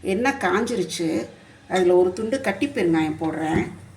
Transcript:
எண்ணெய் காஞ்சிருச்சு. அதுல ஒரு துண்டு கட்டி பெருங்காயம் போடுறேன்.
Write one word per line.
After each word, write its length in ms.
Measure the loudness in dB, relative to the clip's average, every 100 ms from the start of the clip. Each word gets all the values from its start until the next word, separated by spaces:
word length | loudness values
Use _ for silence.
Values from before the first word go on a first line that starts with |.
எண்ணெய் 300 | -2 0 0
காஞ்சிருச்சு. 960 | 0 0 0 0 -2 -4 -2 -2 -2 -4 -14 -20 -20 -4
அதுல 260 | 2 4
ஒரு 180 | 6 4
துண்டு 280 | 0 -4 -2
கட்டி 260 | -2 -2 -2
பெருங்காயம் 520 | 0 2 2 0 -2
போடுறேன். 500 | -4 -2 -2 -2 -2 -8 -18